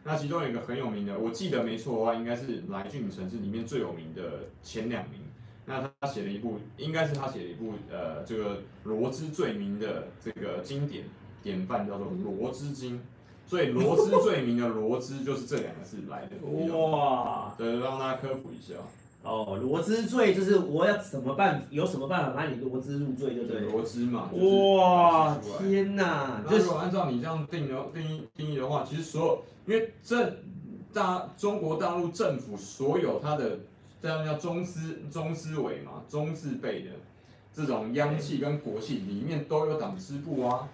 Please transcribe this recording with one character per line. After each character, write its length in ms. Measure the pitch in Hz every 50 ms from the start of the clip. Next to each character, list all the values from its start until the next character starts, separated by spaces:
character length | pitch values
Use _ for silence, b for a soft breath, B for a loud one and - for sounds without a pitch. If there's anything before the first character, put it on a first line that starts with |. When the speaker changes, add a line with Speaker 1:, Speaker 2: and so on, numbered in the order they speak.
| -
Speaker 1:
那 120 | 151 156
其 120 | 143 143 143
中 140 | 165 170
有 60 | 147 127
一 40 | 117
个 60 | 117
很 120 | - - 123
有 140 | 120 123 113
名 160 | 107 104 101
的， 140 | 101 98 95
我 120 | 110 117
记 200 | 113 - 190 170
得 120 | 139 120
没 140 | 117 113 113
错 220 | 113 - 139 120 110
的 60 | 110
话， 80 | 113 113
应 100 | 117 117
该 100 | 120 120
是 300 | 120 135 131 113 - 87 92
来 180 | 98 98 98 98
俊 220 | - 135 110 98
臣 180 | 90 95 92 92
是 80 | 113
里 120 | 113 101 98
面 180 | 107 113 113
最 140 | - 143 123
有 120 | 107 92
名 220 | 87 82 80 80 80
的 300 | 92 87 82 73 - - - - -
前 260 | - - - 113 107 120
两 140 | 120 95 92 -
名。 100 | - - - - - B B B B B B
那 240 | - 135 135 135 135 _ _
他 80 | -
写 180 | 139 - 107 98
了 40 | 98
一 100 | 101 104
部， 200 | 117 113 104 - - - -
应 160 | - 143 156
该 140 | 160 160 160
是 80 | 147 143
他 120 | 139 135
写 120 | 127 - -
了 60 | 87
一 80 | 87 87
部， 180 | - 113 110 101 95 - -
呃， 320 | - - - 82 - - -
这 120 | - 113
个 260 | 110 104 101 101 98 - - - -
《罗 260 | - 104 110 110 123 127
织》 200 | - - 156 151
罪 260 | - - 160 120 107
名 240 | 101 101 98 104 104
的 300 | 110 104 - - - - - -
这 80 | - 117
个 260 | - - - - - 90
经 240 | - - 139 139 147
典 180 | - - - - - - - - - - -
典 240 | - 202 190 185 190
范， 200 | - - - 101 -
叫 80 | 98
做 100 | 98 101 - - 180
《罗 280 | 208 - 95 196 120 127
织 220 | 131 - 147 143
经》。 260 | 123 131 127 123 120 123 - - - - b b b b -
所 160 | - 180 170
以 60 | - -
《罗 280 | - - - - -
织》 140 | - - - - -
罪 200 | - - 175 143
名 160 | 127 120 120 120
的 100 | 120 117
《罗 300 | 110 107 107 110 123 123
织》 260 | 123 135 139 135 123
就 100 | 139 135
是 120 | - -
这 100 | - 147 123
两 140 | 101 - 82 80
个 40 |
字 200 | - - 110 98 78 69
来 160 | 71 71 -
的。 100 | - - - -
Speaker 2:
哇。 1080 | 147 147 156 165 165 165 160 160 156 151 143 120 117 113 - - - - - - 104 -
Speaker 1:
对， 220 | - 113 113 117 120
让 200 | 127 131 131 135
大 140 | 135 131
家 80 | 131 131
科 140 | 139 135 131
普 160 | 131 - -
一 80 | 123 -
下。 140 | - - - - - - - - - - - -
Speaker 2:
哦， 360 | - - 110 110 107 98 - -
罗 220 | 127 131 147 175
织 220 | - 202 220 233
罪 320 | 226 190 254 254 220 196 180
就 80 | 190
是 160 | 190 190 202 185
我 280 | 160 147 147 165 180
要 120 | 208 202 202
怎 200 | - - - 135
么 160 | 123 131 135
办， 320 | - 196 185 147 135 - -
有 160 | 139 147 180
什 120 | 180 - 131
么 80 | 135 -
办 180 | 180 180 156
法 60 | 131
把 140 | - 143 156
你 100 | 151 131 117
罗 160 | 131 127 127 127
织 200 | 131 143 143 139
入 160 | 143 135 123
罪， 200 | - 139 127 120
就 100 | 120 117
对 160 | 107 110 107
了。 100 | 101 104
Speaker 1:
罗 100 | 107 113
织 180 | - - - 120
嘛， 280 | 120 123 120 107 - -
就 80 | - 175
是 60 | 185
Speaker 2:
哇， 880 | 196 196 196 196 196 196 190 185 180 180 175 175 170 170 160 156 151 147
Speaker 1:
罗 80 | 143
织 60 | - -
出 60 | -
来。 160 | - 190 196
Speaker 2:
天 260 | 196 196 196 196 202
哪， 460 | 196 190 170 160 143 139 131 120 104 104
Speaker 1:
那 140 | - 208 208
如 60 | 180
果 100 | 180 160
按 140 | 151 180 180
照 200 | 180 196 139 139
你 120 | 123 120
这 40 | 120
样 200 | 160 160 160 147
定 200 | 143 175 165 143
的， 160 | 135 131 131 - - -
定 80 | 165 156
义， 220 | 156 156 151 - - _
定 180 | - 151 151
义 60 | 147 131
的 100 | 127 135
话， 160 | 151 - -
其 100 | - 147
实 60 | 165
所 240 | 160 - - 156 165
有， 180 | 156 - - B B B B -
因 140 | - 220 226
为 140 | 226 226 - -
这 380 | - - 233 240 240 165 - - - - - - - - - - - -
大， 380 | - 214 196 185 180 180 - - - -
中 200 | - 208 208 196
国 200 | 160 156 151 -
大 180 | 190 - -
陆 120 | - 170 165
政 300 | - - - 165 131 120
府 160 | 120 113 101
所 440 | 95 - - - - 135 143 165 185
有 200 | - - - -
它 180 | 139 151 151
的， 240 | 139 123 110 95 - - - - b b b b b
这 60 | -
样 160 | 160 160 156 156
叫 100 | 156 151
中 280 | 147 - 170 170 175
司， 400 | 180 175 - 156 160 160 - - - 143
中 240 | - 165 156 165 160
司 240 | - - 156 156 147
委 220 | 120 113 113 -
嘛， 240 | 69 - - - -
中 280 | - - 151 151 156 156
字 220 | - - 139 120
辈 260 | - - 120 104 92
的 80 | 92 95 95 - - - b b b b b b b b -
这 100 | 156 151
种 300 | 135 120 110 110 113 123
央 240 | 143 147 147 156 160
企 180 | 147 143 147
跟 240 | - 139 147 151 147
国 180 | - - 104 110
企 180 | - - 135 101 98
里 140 | 98 101 101
面 260 | 123 160 165 143 139
都 200 | - 160 151 156
有 140 | 151 156 151
党 160 | - - - -
支 200 | - - 143 139
部 280 | - 165 139 127 123
啊。 220 | 123 123 123 143 139